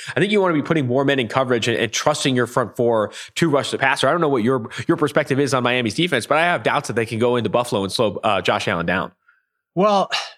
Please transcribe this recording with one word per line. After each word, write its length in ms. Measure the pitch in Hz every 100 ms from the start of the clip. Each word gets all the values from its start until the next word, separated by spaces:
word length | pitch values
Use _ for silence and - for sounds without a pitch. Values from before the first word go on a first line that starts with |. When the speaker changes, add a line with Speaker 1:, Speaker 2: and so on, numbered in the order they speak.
| - -
Speaker 1:
I 40 |
think 120 | 202
you 80 | 208
wanna 120 | 185
be 80 | 160
putting 240 | - 165 127
more 200 | 127 139
men 120 | 139
in 100 | 113
coverage 400 | 131 127 123 107
and, 80 | 110
and 160 | 110
trusting 440 | - - 151 147 127
your 100 | 117
front 300 | - 110 -
four 380 | 120 113 104 - -
to 160 | - 165
rush 220 | 139 120
the 80 | 107
passer. 280 | 135 139 135
I 40 |
don't 100 | 170
know 80 | 160
what 140 | 135
your, 260 | 107 131 110 - -
your 80 | 170
perspective 440 | 147 - 147 135
is 160 | 143 127
on 80 |
Miami's 320 | 120 123 117 -
defense, 320 | 175 139 -
but 100 | 147
I 60 |
have 180 | 175 160
doubts 260 | 117 123 -
that 60 |
they 120 | 113 113
can 100 | 113
go 180 | 120 123
into 140 | 107
Buffalo 340 | 117 123 107
and 80 | 98
slow, 280 | - 110 85
uh, 200 | 110 98
Josh 240 | 90 104 -
Allen 180 | 90 85
down. 260 | 90 65 - _ _ _ _ _
Speaker 2:
Well, 360 | 165 208 202 180 - -